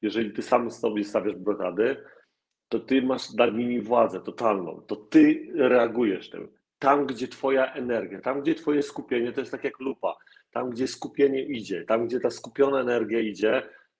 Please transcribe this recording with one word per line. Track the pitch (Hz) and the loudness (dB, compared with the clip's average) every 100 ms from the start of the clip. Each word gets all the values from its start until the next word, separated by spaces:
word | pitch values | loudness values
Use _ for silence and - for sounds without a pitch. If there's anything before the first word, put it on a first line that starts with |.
jeżeli | 107 104 107 | -4 -2 -2
ty | - | -6
sam | - 123 117 | 0 0 0
sobie | - 113 104 | -4 -2 -2
stawiasz | 101 110 98 - | -2 -2 -2 -2
blokady, | 98 95 92 87 120 139 - - _ _ _ _ _ | -4 -2 -2 0 0 -2 -10 -20 _ _ _ _ _
to | 117 | -6
ty | - 131 | 0 0
masz | 127 127 - | 2 -2 -4
nad | 113 117 110 | 2 2 2
nimi | 120 120 | -2 -2
władzę | 104 120 113 92 | 2 2 2 0
totalną, | - - 117 98 85 - - | -10 -2 0 0 -2 -10 -10
to | 104 | -12
ty | - 160 151 160 - 165 | 4 8 8 6 -2 0
reagujesz | 127 123 117 113 110 90 - | 4 4 4 2 0 0 -6
tym. | - - _ _ _ | -14 -16 _ _ _
Tam, | 139 143 131 | 4 4 2
gdzie | 117 127 | -4 -8
twoja | - 135 135 131 | -4 0 0 0
energia, | 143 123 113 92 95 | -4 -4 -4 -4 -6
tam, | 123 139 | -4 -2
gdzie | 143 156 | -2 -2
twoje | 151 147 | 0 0
skupienie, | 143 - - 123 120 | -2 -8 -4 -2 0
to | 131 | -4
jest | 120 | -8
tak | 135 | -6
jak | 139 - | -6 -6
lupa, | 135 113 90 - _ _ _ | -6 -4 -6 -6 _ _ _
tam, | 127 127 | -8 -6
gdzie | 117 131 | -4 -4
skupienie | - 135 - 139 135 | -4 -8 2 2 2
idzie, | 135 123 95 87 82 | -4 -8 -6 -8 -2
tam, | 117 117 | 0 0
gdzie | 123 | -2
ta | 123 | -2
skupiona | - 120 - 139 135 | -4 -8 0 2 2
energia | 123 120 104 113 | 0 0 0 -2
idzie, | 110 92 107 127 - - _ _ | -2 0 0 0 -4 -16 _ _